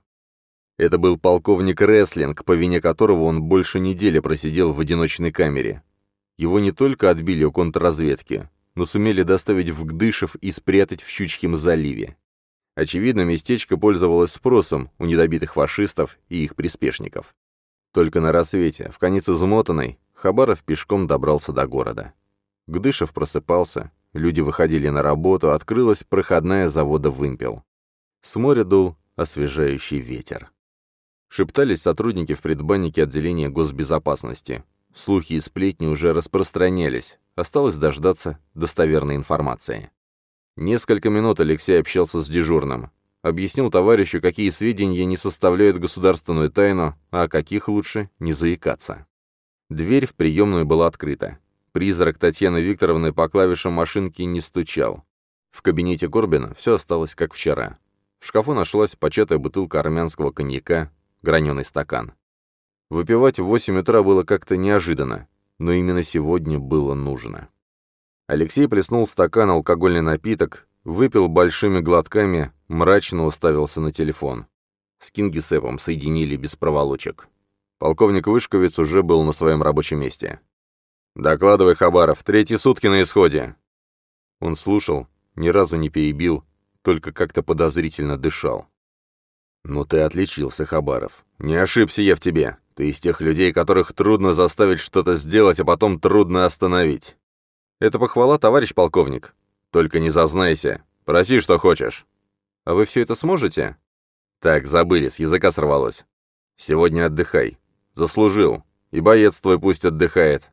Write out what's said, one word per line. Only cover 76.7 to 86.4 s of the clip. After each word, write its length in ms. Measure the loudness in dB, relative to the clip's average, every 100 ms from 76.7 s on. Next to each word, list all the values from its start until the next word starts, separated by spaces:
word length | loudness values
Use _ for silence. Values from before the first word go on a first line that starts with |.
| 0 -2 -4 -8 -14 -20 _ _ _ _ -4
Полковник 480 | -2 2 4 2 2
Вышковец 500 | 0 2 2 2 2
уже 240 | 0 2
был 220 | 4 2
на 80 | 2
своём 320 | 0 2 2
рабочем 380 | 2 0 -2 -4
месте. 400 | -6 -8 -12 -12 _ _ _ _ _ _ _ -4
«Докладывай, 580 | 0 4 6 6 6
Хабаров, 500 | 6 6 6 4 2
третьи 320 | 2 2 2 2
сутки 300 | 2 2 2
на 160 | 2
исходе!» 540 | 2 4 4 4 -6 -14 _ _ _ _ _ _ _ -10
Он 160 | -8 -6
слушал, 520 | 0 0 0 -6 -6 _ _ -4
ни 140 | 2
разу 260 | 4 2 0
не 120 | -4
перебил, 540 | -2 -2 0 -2 -2